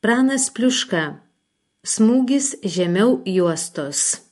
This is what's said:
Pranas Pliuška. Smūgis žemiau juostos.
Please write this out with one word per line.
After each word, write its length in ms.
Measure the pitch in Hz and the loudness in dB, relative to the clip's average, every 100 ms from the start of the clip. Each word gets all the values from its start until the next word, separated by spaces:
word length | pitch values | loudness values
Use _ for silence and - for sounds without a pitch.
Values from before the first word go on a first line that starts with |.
Pranas 420 | 208 240 262 269 - - | 2 2 2 0 -4 0
Pliuška. 460 | 254 254 - 170 151 147 _ _ _ _ _ _ - | 0 0 -2 -2 -4 -10 _ _ _ _ _ _ -10
Smūgis 680 | - 220 254 247 277 269 - | 2 4 4 2 0 -2 -6
žemiau 560 | 190 170 175 175 233 254 196 | -6 -2 0 2 2 2 0
juostos. 960 | 185 175 160 - - 143 143 - - _ | 0 0 -2 -8 -8 -6 -4 -4 -4 _